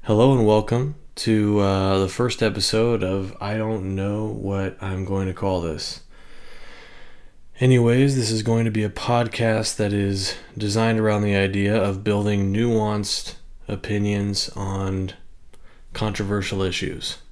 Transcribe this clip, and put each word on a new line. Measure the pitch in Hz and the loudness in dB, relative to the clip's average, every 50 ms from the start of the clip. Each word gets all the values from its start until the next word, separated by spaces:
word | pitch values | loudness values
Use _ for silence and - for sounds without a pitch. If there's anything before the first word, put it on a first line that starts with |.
| - | 2
Hello | - 110 107 120 135 135 | 2 4 6 6 6 6
and | 127 113 | 6 6
welcome | 107 107 107 104 - 117 120 131 147 151 - - - - | 6 4 4 4 2 0 0 -2 -4 -6 -10 -14 -16 -12
to, | - - 120 110 107 104 104 104 104 | -4 0 2 2 4 4 4 4 4
uh, | 101 98 98 95 95 95 98 | 4 4 4 2 2 2 4
the | 95 98 90 | 2 2 0
first | - - 123 123 113 - 113 | 0 -2 -2 -2 0 0 0
episode | 107 95 107 - - - 110 113 120 117 107 - | 0 0 0 -2 0 2 2 2 2 2 0 0
of | 95 95 98 95 98 - - | 0 -2 -2 -2 -4 -8 -8
I | 98 101 107 | -6 -4 -4
Don't | 110 107 110 113 104 95 95 95 | -2 -2 -2 -2 -4 -4 -4 -2
Know | 95 98 101 104 107 110 | -2 -2 -2 -2 -2 -4
What | 107 107 107 98 98 98 98 98 95 - - | -4 -6 -4 -4 -2 -2 -2 -2 -4 -6 -6
I'm | - 95 95 92 95 | -8 -6 -4 -4 -4
Going | 95 98 98 95 | -2 -2 -2 -2
to | 95 90 | -2 -4
Call | - - 98 92 90 | -2 -2 0 0 0
This. | 85 82 78 76 - - - - - - - - - - - - - - - - - - - - - - - - - - - - - - - - - - - - | -2 -2 -4 -6 -8 -10 -10 -12 -16 -20 -20 -20 -18 -16 -16 -14 -14 -14 -12 -12 -14 -14 -16 -18 -18 -20 -18 -16 -16 -16 -16 -16 -18 -20 -20 -20 -20 -18 -4 2
Anyways, | 127 127 127 123 117 117 120 127 139 139 135 | 4 6 6 6 6 6 6 6 4 4 4
this | 131 117 107 | 2 0 0
is | 113 110 107 | 0 0 2
going | 113 113 113 117 | 2 2 2 2
to | 113 | 2
be | 107 107 107 | 0 0 -2
a | 104 | -2
podcast | - - - - 120 120 120 110 - - 120 113 110 110 107 - - | -4 -4 -2 0 2 2 2 0 -2 0 0 2 2 0 0 -2 -2
that | - 107 101 101 | -2 0 0 2
is | 101 101 98 98 95 95 - - - - - - | 0 0 0 0 -2 -2 -4 -6 -8 -12 -14 -8
designed | - 107 104 98 113 113 113 113 110 | -4 -4 0 2 2 2 4 2 4
around | 110 107 104 104 | 2 2 2 2
the | 104 104 101 | 2 2 4
idea | 98 98 95 98 101 98 101 107 110 | 2 2 2 2 2 2 2 4 2
of | 95 101 98 95 101 | 2 2 0 0 0
building | 107 104 101 101 104 104 101 98 95 98 | 0 0 2 2 2 2 2 2 2 2
nuanced | 107 120 120 117 110 107 107 107 104 101 - - - - - - - - - - - - - | 2 2 2 2 2 2 2 0 -2 -2 -2 -4 -4 -6 -8 -12 -14 -16 -18 -18 -16 -8 -8
opinions | 101 95 - - 104 104 104 104 104 101 101 101 101 - - - - | -8 -6 -4 -2 -2 0 2 0 0 0 0 -2 -2 -2 -4 -6 -6
on | - 98 98 95 95 98 95 95 95 92 92 - - - - - - - - - - - - - - - - - | -6 -6 -4 -4 -2 -2 -2 -2 -2 -4 -6 -8 -12 -18 -20 -18 -20 -20 -20 -20 -18 -18 -20 -20 -20 -20 -14 -6
controversial | - 110 107 98 - 104 98 101 104 95 - 101 95 | -4 -2 -2 -2 -2 -2 -2 0 -2 -2 -2 -2 0
issues. | 95 92 85 - 98 - - - - - - - - - | 0 0 0 -2 -4 -4 -6 -6 -8 -10 -10 -10 -14 -20